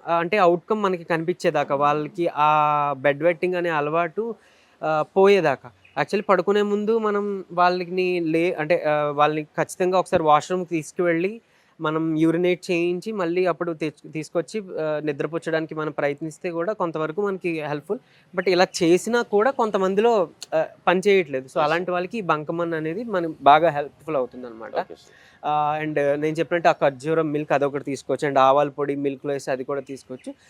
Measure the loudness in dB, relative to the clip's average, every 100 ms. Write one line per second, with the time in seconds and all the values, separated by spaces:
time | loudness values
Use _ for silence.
0 | -2 -2 0 4 4 4 0 -2 0 -2
1 | -2 -4 -2 -2 0 0 0 2 2 0
2 | -4 -4 -4 2 4 4 4 2 -2 0
3 | 0 2 0 0 -2 -2 -2 -2 0 -2
4 | -2 -4 -8 -8 _ _ _ _ -4 -2
5 | 0 4 6 6 4 -2 -6 -20 _ -6
6 | -2 -2 2 2 2 0 0 0 0 0
7 | 0 -2 -2 -6 -8 0 2 2 -4 -2
8 | -2 0 0 0 0 -2 0 0 2 0
9 | 0 2 2 2 -4 -4 -4 0 0 2
10 | 2 2 6 4 4 -4 -2 -4 -6 -2
11 | 0 2 -2 -6 _ _ _ _ -2 0
12 | 0 2 2 2 0 0 -2 -2 0 -2
13 | -6 -4 -2 0 0 0 -4 -4 -6 -8
14 | -12 -10 -6 -6 -4 -8 -8 -6 -4 -4
15 | -4 -4 -4 -4 -2 -2 -4 -6 -6 -2
16 | -4 -4 -8 -10 -8 -4 -4 -2 -4 -2
17 | -4 -2 -4 -4 -4 -6 -6 -8 -6 -8
18 | -8 _ _ -4 0 2 2 2 2 2
19 | 2 -2 0 2 2 2 0 0 0 2
20 | 2 2 0 -6 -4 -4 -4 -2 0 2
21 | 4 2 2 -6 -6 -2 0 0 -2 -4
22 | -4 -6 -2 -2 -2 -4 -4 -4 -4 -6
23 | -4 -4 -4 2 6 6 6 0 -6 -10
24 | -6 -4 -4 -6 -16 -14 -8 -6 -8 -12
25 | -20 -20 -20 _ -4 0 0 -2 -2 0
26 | 0 0 -2 -2 -2 2 2 4 0 0
27 | -2 0 0 -2 0 0 0 -2 -6 -8
28 | -4 -2 0 4 6 6 2 -2 -4 -2
29 | -4 -4 -6 -6 -4 -6 -4 -8 -8 -16
30 | -14 -16 -14 -18 _